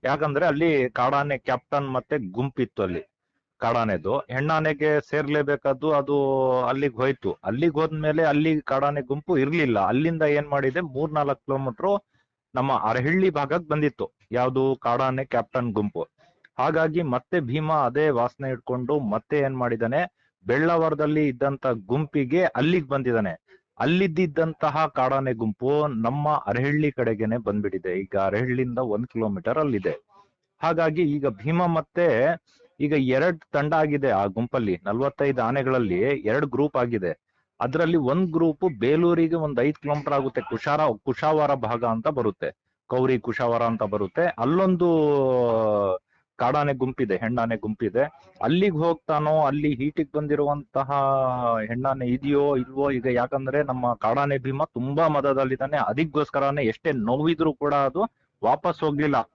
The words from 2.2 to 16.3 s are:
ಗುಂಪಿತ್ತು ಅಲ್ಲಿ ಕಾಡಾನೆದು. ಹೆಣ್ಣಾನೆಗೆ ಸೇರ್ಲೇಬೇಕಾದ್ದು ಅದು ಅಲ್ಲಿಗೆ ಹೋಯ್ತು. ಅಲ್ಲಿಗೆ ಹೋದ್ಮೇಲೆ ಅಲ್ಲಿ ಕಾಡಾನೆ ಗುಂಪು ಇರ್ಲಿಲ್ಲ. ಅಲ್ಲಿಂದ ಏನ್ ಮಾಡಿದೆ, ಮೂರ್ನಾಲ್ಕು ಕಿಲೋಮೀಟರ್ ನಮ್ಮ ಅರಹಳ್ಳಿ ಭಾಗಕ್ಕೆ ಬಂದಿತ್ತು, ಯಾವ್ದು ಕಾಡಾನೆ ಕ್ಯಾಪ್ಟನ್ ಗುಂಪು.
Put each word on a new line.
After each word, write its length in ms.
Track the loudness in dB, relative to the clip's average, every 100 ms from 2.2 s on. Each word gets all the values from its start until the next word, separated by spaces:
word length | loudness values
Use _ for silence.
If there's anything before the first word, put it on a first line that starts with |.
| -4
ಗುಂಪಿತ್ತು 500 | -4 -4 -2 -4 -2
ಅಲ್ಲಿ 220 | -4 -4 -8 _ _ _ _ _
ಕಾಡಾನೆದು. 600 | -2 0 0 -2 -2 -4
ಹೆಣ್ಣಾನೆಗೆ 840 | -4 -4 0 0 0 0 2 0
ಸೇರ್ಲೇಬೇಕಾದ್ದು 920 | 0 -4 0 0 0 0 0 0 0
ಅದು 560 | 0 2 0 2 2 2 2
ಅಲ್ಲಿಗೆ 320 | 0 0 -2
ಹೋಯ್ತು. 440 | 0 -2 0 -4 -6
ಅಲ್ಲಿಗೆ 280 | -6 0 0
ಹೋದ್ಮೇಲೆ 520 | 2 -2 -2 -2 2
ಅಲ್ಲಿ 360 | 2 2 2 0
ಕಾಡಾನೆ 400 | 0 0 0 -2
ಗುಂಪು 380 | -4 -6 0 0
ಇರ್ಲಿಲ್ಲ. 420 | 2 2 2 2
ಅಲ್ಲಿಂದ 420 | 2 2 0 2
ಏನ್ 260 | 2 2 0
ಮಾಡಿದೆ, 320 | 0 0 -2
ಮೂರ್ನಾಲ್ಕು 540 | -6 -4 -4 0 -2
ಕಿಲೋಮೀಟರ್ 640 | -2 -2 -4 -4 -4 -2 -2 _ _ _ _ _
ನಮ್ಮ 180 | -4 0
ಅರಹಳ್ಳಿ 580 | 0 0 0 0 2 2
ಭಾಗಕ್ಕೆ 380 | 0 -2 -2 -2
ಬಂದಿತ್ತು, 420 | 0 0 -2 -10 _ _
ಯಾವ್ದು 440 | -2 0 2 0 0
ಕಾಡಾನೆ 420 | 0 0 0 -2
ಕ್ಯಾಪ್ಟನ್ 480 | -2 -4 -2 -4 -2
ಗುಂಪು. 360 | -2 -2 -4 -10 _ _